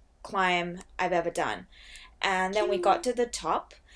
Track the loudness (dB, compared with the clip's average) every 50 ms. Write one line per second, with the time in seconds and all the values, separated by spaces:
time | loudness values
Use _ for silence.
0 | -20 _ _ _ -12 -4 0 2 2 4 2 2 0 -2 -6 -10 -14 -10 -6 -2
1 | 0 0 2 0 0 0 -2 -2 -2 -2 -4 -6 -8 -14 -20 -20 -20 -20 -20 -20
2 | -20 -20 -6 -2 0 0 2 2 0 0 0 0 0 0 0 2 4 4 4 4
3 | 2 -2 -2 -2 -2 -2 -4 -4 -2 -2 -2 -2 -2 -6 -16 -20 -20 -20 -20